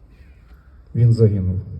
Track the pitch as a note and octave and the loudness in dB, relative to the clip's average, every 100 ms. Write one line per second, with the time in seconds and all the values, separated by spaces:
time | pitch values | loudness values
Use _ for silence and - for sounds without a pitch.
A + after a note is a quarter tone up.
0 | _ _ - - _ - _ - - A2+ | _ _ -20 -20 _ -20 _ -20 -10 0
1 | A#2+ A2+ G#2+ G2 F#2 F#2 - | 2 4 2 2 -4 -6 -8